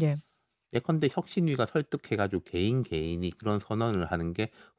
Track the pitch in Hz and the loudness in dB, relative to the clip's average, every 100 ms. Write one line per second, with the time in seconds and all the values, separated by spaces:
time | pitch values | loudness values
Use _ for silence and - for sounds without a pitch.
0 | 156 147 - _ _ _ _ 120 - 160 | 0 0 -6 _ _ _ _ -4 0 2
1 | 147 - - - 165 131 110 160 143 139 | 2 0 -4 0 2 2 2 0 -2 -6
2 | - 104 101 92 - 87 101 127 120 80 | -2 0 0 0 -2 0 2 2 0 -2
3 | 80 85 90 - 104 104 - 107 117 101 | -2 -2 -4 -4 -2 -2 -2 -2 0 0
4 | 82 87 85 85 110 - - | -2 -2 -2 -4 -6 -6 -20